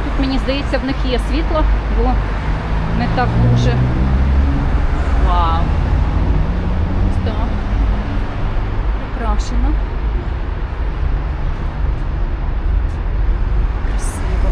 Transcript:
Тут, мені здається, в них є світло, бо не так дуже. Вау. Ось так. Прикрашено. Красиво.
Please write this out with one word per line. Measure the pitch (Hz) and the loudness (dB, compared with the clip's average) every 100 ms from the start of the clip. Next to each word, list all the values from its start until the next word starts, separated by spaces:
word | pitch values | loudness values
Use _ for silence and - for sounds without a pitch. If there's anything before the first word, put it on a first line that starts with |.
Тут, | - - | -2 0
мені | 269 269 | 0 0
здається, | - 277 285 262 | 0 -2 -2 -2
в | 254 | -2
них | 262 294 | -2 0
є | 240 | 0
світло, | - 254 - 311 311 - - 226 | 0 0 0 2 2 0 0 0
бо | 220 370 - - - - - - - - | 2 0 -2 -4 -2 -4 -2 -2 0 -2
не | 240 - | 0 0
так | 240 - - | 2 2 4
дуже. | 120 - 127 123 - 65 - 65 - - - - - - - - - - | 4 2 2 2 2 2 2 2 4 2 2 2 2 2 0 0 2 4
Вау. | 180 165 165 175 - - - - - - - - - - - - - 190 | 4 2 2 0 0 2 2 2 0 0 0 0 -2 -2 0 0 0 0
Ось | - 190 | 0 0
так. | - - - - - - - - - - - - - - - - - - - | 0 -2 -2 -2 0 2 0 -2 -2 -2 -2 -2 -2 -2 -2 -2 -2 -4 -4
Прикрашено. | 220 208 - 233 240 - - - - - - - - - - - - - - - - - - - - - - - - - - - - - - - - - - - - - - - - - - | 0 0 0 0 2 2 -2 -2 -2 -2 -4 -4 -4 -4 -6 -4 -4 -2 0 0 -2 -2 -2 -2 -4 -2 -2 -2 -2 -2 -2 -2 -2 -2 0 0 0 -2 -2 0 2 2 2 2 0 0 0
Красиво. | - - - - - - | 0 -2 -2 -2 2 2